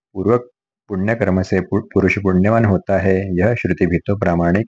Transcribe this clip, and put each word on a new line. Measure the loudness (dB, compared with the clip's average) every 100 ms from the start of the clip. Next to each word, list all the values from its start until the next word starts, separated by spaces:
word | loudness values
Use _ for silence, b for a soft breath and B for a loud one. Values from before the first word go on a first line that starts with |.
| _
पूर्व | -4 0 0 -2 _ _ _ -10
पुण्य | -4 -2
कर्म | -2 0 0
से | 0 -2
पु-, | -2 -4 -2
पुरुष | 0 2 0
पुण्यवान | 0 2 2 2
होता | 2 0 0 0
है, | 0 0 -2 0
यह | 0
श्रुति | 0 -2 -2 0
भी | 0
तो | -2 -2
प्रामाणिक | 0 0 0 -2